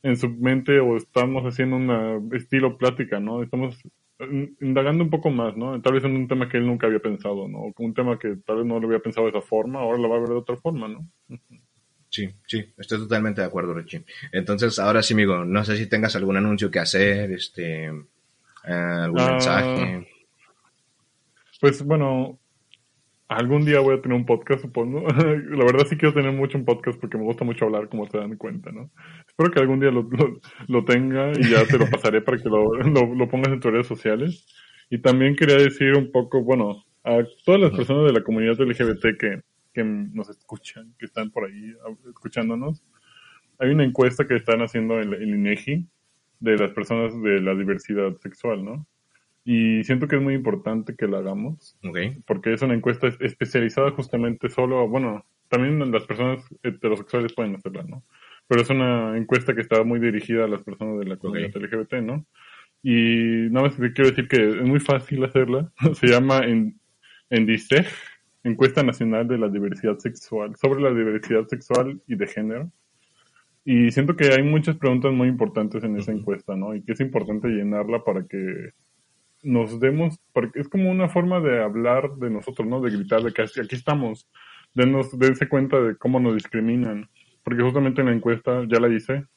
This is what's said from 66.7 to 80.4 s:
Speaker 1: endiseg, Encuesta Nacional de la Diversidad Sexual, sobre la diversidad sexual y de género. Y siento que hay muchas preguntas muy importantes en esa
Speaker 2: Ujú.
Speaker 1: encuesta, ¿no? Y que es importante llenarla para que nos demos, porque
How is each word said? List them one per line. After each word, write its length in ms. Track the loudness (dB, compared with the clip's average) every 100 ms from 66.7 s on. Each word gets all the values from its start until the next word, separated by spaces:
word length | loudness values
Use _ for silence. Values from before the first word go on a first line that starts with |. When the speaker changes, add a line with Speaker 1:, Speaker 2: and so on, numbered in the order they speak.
| -4 _ _ _ -20 _
Speaker 1:
endiseg, 560 | 2 4 2 4 2 2 -6 -18 -20 _ _
Encuesta 400 | -4 2 4 4
Nacional 420 | 0 0 0 0 0
de 100 | 0
la 120 | 0
Diversidad 500 | -2 -4 -2 -2 -2
Sexual, 560 | -6 -10 -8 -8 -6 -6
sobre 240 | -4 0
la 100 | 0
diversidad 540 | 0 0 -2 0 -2 0
sexual 520 | -8 -2 0 0 -6 _
y 80 |
de 120 | -6 -6
género. 420 | -6 -6 -6 -10 _ _ _ _ _ _ _ _ _
Y 260 | 0 4 4
siento 240 | 2 0
que 140 | 4 4
hay 100 | 6
muchas 320 | 4 2 0 0
preguntas 360 | 2 2 2
muy 160 | 2 2
importantes 540 | 2 -2 -2 -4 -4
en 120 | -4 -4
esa 140 | -4
Speaker 2:
Ujú. 80 | -6
Speaker 1:
encuesta, 340 | -4 -6 -6
¿no? 200 | -8 -6
Y 80 | -8
que 100 | -8
es 80 | -4
importante 480 | -2 -2 -4 -4 -2
llenarla 560 | -2 -2 -2 -2 -4
para 200 | -2 -4 -4
que 440 | -8 -6 -8 -14 _ _ _ _ _ _ _
nos 360 | -2 0 0 0
demos, 380 | 0 2 -2 -4 _
porque 280 | -4